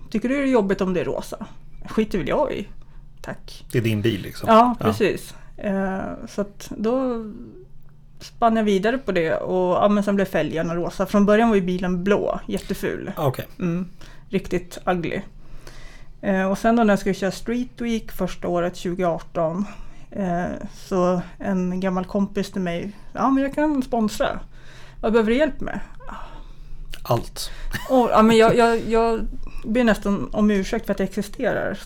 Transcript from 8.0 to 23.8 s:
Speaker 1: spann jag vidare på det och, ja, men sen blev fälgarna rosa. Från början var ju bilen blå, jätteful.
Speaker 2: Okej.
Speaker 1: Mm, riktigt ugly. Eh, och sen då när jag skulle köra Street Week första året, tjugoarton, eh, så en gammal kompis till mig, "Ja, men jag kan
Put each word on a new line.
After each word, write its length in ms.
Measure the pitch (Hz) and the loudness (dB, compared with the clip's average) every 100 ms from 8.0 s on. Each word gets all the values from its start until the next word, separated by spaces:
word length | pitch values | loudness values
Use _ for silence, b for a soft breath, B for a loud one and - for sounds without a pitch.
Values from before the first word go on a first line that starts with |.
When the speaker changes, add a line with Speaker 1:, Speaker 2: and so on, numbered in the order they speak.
| - - | -20 -20
Speaker 1:
spann 360 | - - 233 220 | -18 2 4 4
jag 60 | |
vidare 340 | 208 196 208 262 | 4 4 2 0
på 140 | 233 | 0
det 240 | 180 160 - | 0 2 0
och, 400 | - 185 180 175 | 0 0 2 4
ja, 40 | 208 | 4
men 140 | 208 | 4
sen 120 | 202 202 | 2 2
blev 100 | 185 | 2
fälgarna 500 | 190 151 156 170 170 | 0 0 -2 -2 -2
rosa. 300 | 170 - 185 | -2 -2 2
Från 200 | 208 202 | 4 6
början 240 | 208 233 | 6 6
var 60 | 202 | 4
ju 60 | |
bilen 420 | 180 180 185 180 | 2 0 0 0
blå, 360 | 190 202 - - - | 2 2 2 -2 -4
jätteful. 640 | 196 - 190 175 82 71 - | -6 -4 -4 -4 -4 -8 -2
Speaker 2:
Okej. 300 | 143 - - - | 0 -2 -10 -4
Speaker 1:
Mm, 280 | 180 170 180 B B B B | -2 -2 -6 B B B B
riktigt 480 | 190 - - - - - | -4 0 -4 -4 -6 -2
ugly. 360 | 185 165 - - - B B B B B B B - | -2 -2 -4 -8 -16 B B B B B B B -6
Eh, 220 | 202 190 190 | 0 2 2
och 60 | 196 | 2
sen 180 | 233 233 | 4 6
då 80 | |
när 80 | 220 | 6
jag 60 | 196 | 4
skulle 160 | 202 180 | 2 0
köra 160 | 190 | -2
Street 500 | 180 - 247 247 - | -2 -4 -2 -4 -6
Week 300 | 233 226 - | -2 -2 -4
första 360 | - 185 - 175 | -4 -4 -2 -2
året, 280 | 175 175 180 | 0 0 -2
tjugoarton, 880 | 185 180 180 160 - 180 160 175 202 B B B B | -6 0 0 0 -4 -2 0 0 -4 B B B B
eh, 340 | - 190 175 180 - 220 - | -4 0 0 -2 -6 -10 -14
så 460 | - 190 180 180 180 - | -2 2 4 2 -2 -6
en 420 | 202 185 180 185 | -2 0 0 0
gammal 260 | 190 185 180 | 0 -2 -2
kompis 460 | 202 196 202 196 | 0 0 -2 -4
till 100 | 202 | -2
mig, 300 | 175 170 202 - B | -4 -4 -6 -10 B
"Ja, 160 | - 240 | 0 2
men 140 | 269 | 2
jag 100 | 277 285 | 2 2
kan 260 | 302 285 | 2 2